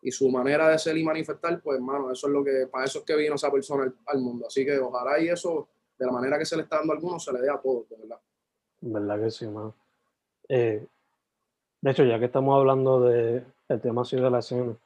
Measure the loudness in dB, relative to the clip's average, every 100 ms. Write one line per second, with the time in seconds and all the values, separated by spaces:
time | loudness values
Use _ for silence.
0 | -8 0 0 2 2 4 6 4 2 0
1 | 0 -2 -4 -6 -4 -4 -2 -4 -2 -4
2 | -4 -4 -2 0 0 0 -2 -2 -4 -6
3 | -2 0 0 0 0 0 0 -2 -2 -4
4 | -4 -2 -2 -6 -4 -2 0 0 0 -2
5 | 0 0 0 -2 -2 -4 -6 _ _ _
6 | -4 -2 -2 -2 -2 -4 -2 -2 -2 -2
7 | -4 -8 -6 -2 -2 -2 -2 -4 -4 -18
8 | -18 -18 _ _ _ _ _ _ -8 -6
9 | -4 -2 -2 -4 -10 -10 -12 -14 _ _
10 | _ _ _ _ _ 0 2 0 -6 _
11 | _ _ _ _ _ _ _ _ -2 4
12 | 4 4 0 0 4 6 6 4 4 4
13 | 6 4 2 -2 -6 _ _ -2 0 -2
14 | -2 0 2 2 0 -2 -4 -6